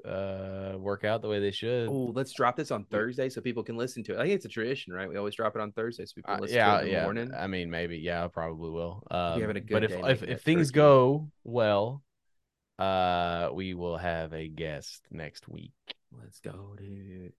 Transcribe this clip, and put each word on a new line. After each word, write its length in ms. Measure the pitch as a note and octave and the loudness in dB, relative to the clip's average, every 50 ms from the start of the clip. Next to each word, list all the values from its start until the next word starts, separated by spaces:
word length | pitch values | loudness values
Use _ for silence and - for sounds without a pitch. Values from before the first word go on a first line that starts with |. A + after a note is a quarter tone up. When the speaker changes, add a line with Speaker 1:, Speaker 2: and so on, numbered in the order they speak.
| - | -10
Speaker 1:
uh, 680 | G2+ F#2+ F#2+ G2 F#2+ F#2+ F#2+ F#2+ G2 F#2+ G2 G2 G2 F#2+ | -6 -6 -4 -4 -4 -6 -6 -8 -8 -8 -8 -8 -8 -8
work 260 | F#2+ F#2+ G2+ G2+ G2 - | -4 -2 -2 -2 0 0
out 180 | G#2 A2 A2+ | 0 0 0
the 60 | G#2+ | 0
way 120 | G#2+ G#2 G2+ | 0 0 2
they 120 | G2+ G2+ | 2 0
should. 380 | F#2+ - A2 A2+ B2 B2 A#2 A2+ | 0 -2 -2 0 0 0 0 0
Speaker 2:
Oh, 220 | C#3 C3+ B2+ A#2+ A2 | 0 -2 -2 -2 -2
let's 160 | C3 C3+ - - | -2 -4 -2 0
drop 220 | - B2 B2 B2 | 2 2 2 2
this 160 | - D3 - | 2 -2 -2
on 140 | C3+ G#2+ G2+ - | -4 -4 -4 -2
Speaker 1:
Yeah. 80 | G#2+ | -2
Speaker 2:
Thursday 320 | G#2 A2 B2 B2 C3+ C3 C3 | 0 0 0 -2 -2 -2 -2
so 120 | - A#2+ | -4 -4
people 200 | A2+ B2 A2+ A#2 G#2+ | -4 -4 -4 -4 -4
can 120 | - A#2 | -4 -4
listen 240 | A#2 B2 B2+ - A#2+ G#2 | -4 -4 -4 -4 -6 -6
to 80 | - F#2+ | -4 -2
it. 60 | G2 | 0
I 40 | C3 | 0
think 120 | F3 G3+ | 2 0
it's 100 | F#3 - | 0 -2
a 40 | G#2 | -4
tradition, 440 | - A2+ A2 B2 C#3 C3+ - - F2 | -6 -4 -2 -2 -2 -4 -6 -8 -6
right? 160 | F#2 G2 F2 | -6 -6 -4
We 80 | D#2 | -4
always 180 | G2+ G2+ G#2 G#2 | -4 -4 -4 -2
drop 200 | - A2+ G#2+ - | 0 0 0 0
it 60 | A2 | -2
on 120 | G#2+ G#2+ G2+ | -4 -4 -4
Thursday 320 | A#2 A2+ A#2+ A#2 - - | -4 -4 -4 -4 -8 -12
so 80 | - - | -14 -14
people 200 | - - G2 G2+ | -10 -6 -4 -4
Speaker 1:
Uh, 20 | G2+ | -2
Speaker 2:
listen 160 | G2 G2+ A#2+ | 0 2 4
Speaker 1:
yeah, 160 | A#2+ G#2+ G2+ | 6 6 8
Speaker 2:
to 60 | G#2 F2 | 6 6
it 40 | C#2+ | 4
in 60 | F2+ | 2
the 20 | |
Speaker 1:
yeah. 100 | F#2+ E2+ | 2 2
Speaker 2:
morning. 300 | D#2+ F2+ G#2 A#2 A#2 C3 - | 2 2 0 -2 -4 -4 -4
Speaker 1:
I 100 | - F2+ | -4 -4
mean, 220 | G2 F#2+ F#2 F2 E2+ | -2 -2 -2 -2 -2
maybe. 280 | E2+ E2+ F2 E2+ E2+ | -2 -4 -4 -4 -4
Yeah, 260 | D#2+ D#2 F2 E2+ E2+ F2 | -4 -4 -2 -2 -2 -2
I 40 | F2 | -4
probably 400 | - E2+ E2 E2 D#2+ D#2+ E2 D#2+ | -4 -4 -6 -6 -6 -6 -8 -6
will. 320 | D#2+ E2+ E2+ E2+ F2 G2+ - - - F2 F2 | -6 -4 -6 -6 -8 -10 -8 -4 -2 0 0
Speaker 2:
Hope 100 | E2+ E2 | 0 0
you're 80 | - A2 | 0 -2
Speaker 1:
Um, 40 | |
Speaker 2:
having 100 | G#2+ G2+ | -2 -4
a 80 | G2+ G#2+ | -4 -4
Speaker 1:
but 180 | A2 G#2+ G#2+ A2 | -2 0 2 2
Speaker 2:
good 20 | |
Speaker 1:
if, 60 | G#2 | 0
Speaker 2:
day 120 | F#2 F2+ F2 | 0 0 2
Speaker 1:
if, 0 | |
Speaker 2:
making 260 | C3+ C3 G#2+ - - | 2 2 2 0 -4
Speaker 1:
if 120 | B2 - - | -6 -2 2
Speaker 2:
that 0 | |
Speaker 1:
things 260 | D3+ E3 F3 D#3+ C3+ | 2 4 4 4 4
Speaker 2:
turkey. 0 | |
Speaker 1:
go 580 | B2 D3+ D3 D3 C#3 C3 B2+ C3 C#3+ D#3 D#3 D3 - _ - | 6 8 10 12 12 10 10 8 4 2 -2 -6 -12 _ -10
well, 580 | A#2 A#2 A#2+ A2 G#2+ G#2 G2+ G#2 A#2+ C3+ C#3 - _ _ _ _ _ _ _ _ _ _ _ _ _ _ | -2 0 2 4 6 4 4 2 0 -2 -8 -12 _ _ _ _ _ _ _ _ _ _ _ _ _ _
uh, 720 | - F#2+ F#2+ F#2+ F#2 F#2 F2+ F2 F2 F2 E2+ F2 E2+ F2 C2+ A#1+ | -2 0 2 2 4 4 4 4 2 2 0 0 0 -2 -2 -2
we 200 | F#2 F#2+ F#2 F2+ | -4 -6 -6 -6
will 240 | F2 F2 F2 E2+ | -4 -4 -4 -4
have 360 | E2 F2+ F2 E2+ E2 D#2+ D#2 D#2+ | -2 -2 -2 -2 -2 -4 -6 -6
a 140 | D#2+ D#2+ | -8 -8
guest 580 | D#2+ D#2 D#2+ E2 D#2 D2+ C2+ - - - - _ - | -8 -8 -8 -6 -6 -6 -8 -10 -14 -16 -18 _ -16
next 380 | - D#2+ D#2 D2 - - - - | -12 -12 -12 -12 -14 -16 -18 -16
week. 240 | - D#2+ - - _ _ _ - - _ _ _ | -16 -16 -16 -18 _ _ _ -20 -20 _ _ _
Speaker 2:
Let's 280 | B2 A#2+ A2 G#2 G2+ - | -20 -20 -20 -20 -18 -16
go, 360 | - G2+ F#2+ F#2+ G2 G2+ G2+ | -14 -14 -12 -14 -14 -16 -16
dude. 560 | G2 G2 G2+ G2 G2 G2 G2 F#2 F#2 F2+ F2 - | -16 -14 -14 -14 -14 -14 -14 -14 -14 -16 -16 -16